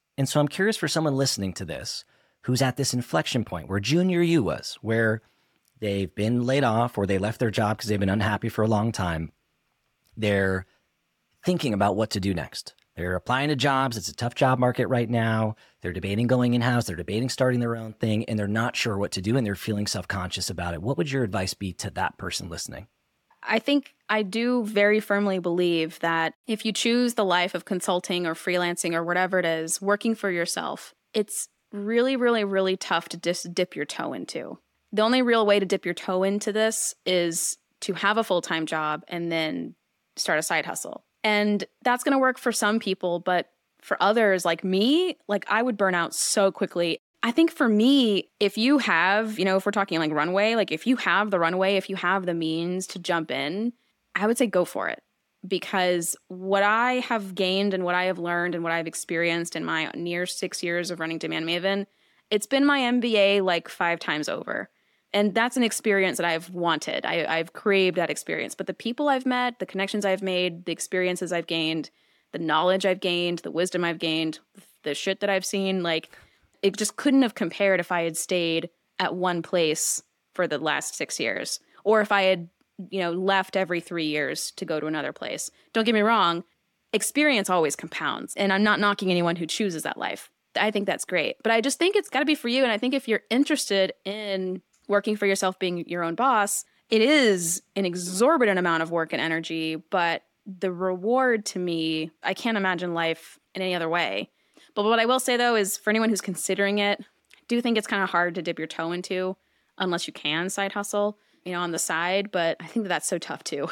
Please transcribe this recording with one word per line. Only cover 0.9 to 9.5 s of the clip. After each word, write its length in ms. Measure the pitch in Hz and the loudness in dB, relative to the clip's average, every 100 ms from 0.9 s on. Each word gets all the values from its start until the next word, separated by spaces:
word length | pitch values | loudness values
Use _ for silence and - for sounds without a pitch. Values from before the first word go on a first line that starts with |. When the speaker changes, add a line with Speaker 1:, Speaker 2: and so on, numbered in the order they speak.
| 165 156 135 | 0 0 2
Speaker 1:
listening 360 | 135 - 95 | 0 0 -4
to 100 | - | -6
this 400 | 85 69 - - - _ _ _ | -8 -8 -8 -10 -12 _ _ _
who's 200 | - 127 | -2 0
at 140 | 131 127 | 0 0
this 180 | 135 | -2
inflection 500 | 123 - 160 196 127 | -2 -2 -2 0 -2
point 240 | 104 87 67 | -4 -6 -4
where 120 | 98 | -2
junior 420 | 104 160 185 170 | 0 2 2 2
you 220 | 170 165 | 4 4
was, 340 | 92 62 - - | 2 -2 -6 -8
where 380 | 104 113 113 110 - _ _ _ _ _ | -2 2 2 0 -4 _ _ _ _ _
they've 340 | 104 98 95 | -4 -2 -2
been 320 | - 107 120 120 | -2 0 2 2
laid 160 | 135 | 2
off 340 | 127 110 120 - | 2 2 0 0
or 100 | 98 | 0
they 120 | 98 | 0
left 220 | 104 - | 0 -2
their 100 | 117 | -2
job 260 | 104 107 107 | 0 0 0
'cause 120 | 104 | -2
they've 100 | 104 | 0
been 100 | 98 | 2
unhappy 400 | 104 107 104 113 | 2 0 -2 -2
for 140 | - | 0
a 60 | 107 | 2
long 240 | 107 113 | 2 2
time. 400 | - 90 80 78 - _ | 0 -2 -2 -6 -10 _